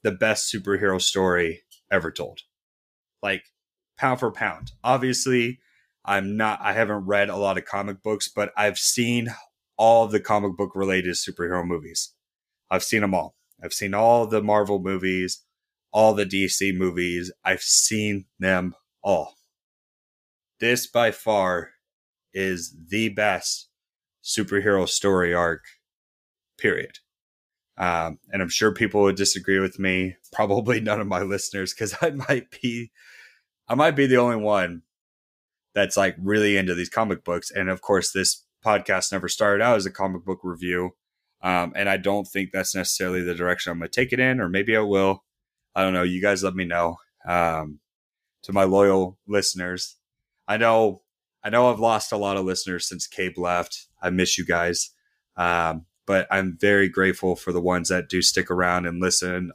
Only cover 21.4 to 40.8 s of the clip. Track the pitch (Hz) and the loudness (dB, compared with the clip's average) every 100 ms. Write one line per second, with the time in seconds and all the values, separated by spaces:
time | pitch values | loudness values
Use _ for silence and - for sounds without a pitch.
21.4 | 92 90 82 _ _ _ _ _ _ 95 | 2 0 -6 _ _ _ _ _ _ -4
22.4 | 95 90 82 - 82 101 110 101 107 90 | -4 -4 -8 -16 -6 -2 -2 0 0 0
23.4 | - - - _ _ _ _ _ - - | -4 -8 -10 _ _ _ _ _ -6 -4
24.4 | 95 98 104 98 90 - 98 92 87 87 | -2 0 2 2 2 0 2 2 2 2
25.4 | 85 82 - _ _ _ _ _ _ _ | 0 -2 -8 _ _ _ _ _ _ _
26.4 | _ _ 110 - - - _ _ _ _ | _ _ -2 -2 -6 -16 _ _ _ _
27.4 | _ _ _ - 90 85 82 78 _ 98 | _ _ _ -8 -4 -2 -4 -8 _ -6
28.4 | 87 - 110 95 110 104 98 92 98 98 | -4 0 0 2 0 4 4 4 0 -2
29.4 | 90 98 95 - 95 92 92 90 _ - | 0 0 0 -2 -2 -2 -2 -8 _ -4
30.4 | 107 101 110 113 107 104 101 92 98 98 | 0 0 0 -2 -2 -4 -2 -4 -4 -4
31.4 | - 98 92 - 107 - 170 143 127 135 | -6 -6 -8 -6 -8 -2 -4 -2 -4 -4
32.4 | - - 127 117 113 _ - - - _ | -6 -8 -6 -6 -10 _ -20 -20 -20 _
33.4 | _ _ - 123 156 143 139 127 120 113 | _ _ -4 2 2 4 4 6 4 2
34.4 | 107 104 87 85 82 _ _ _ _ _ | 2 2 0 -4 -16 _ _ _ _ _
35.4 | _ _ _ 104 95 - 98 82 95 107 | _ _ _ 0 2 2 2 0 0 2
36.4 | 104 101 92 87 87 - 110 90 - 87 | 4 4 2 -2 -4 -2 -2 -2 -4 -4
37.4 | - 98 92 92 - 98 - 95 92 - | -4 -4 -2 -4 0 0 2 0 -2 -2
38.4 | _ _ 113 104 - 95 - 95 87 - | _ _ 0 0 2 -2 -2 -4 -4 0
39.4 | 104 101 117 113 92 92 98 92 92 92 | 2 4 4 2 0 -4 -4 -4 -6 -8
40.4 | 92 85 87 90 | -8 -8 -4 -4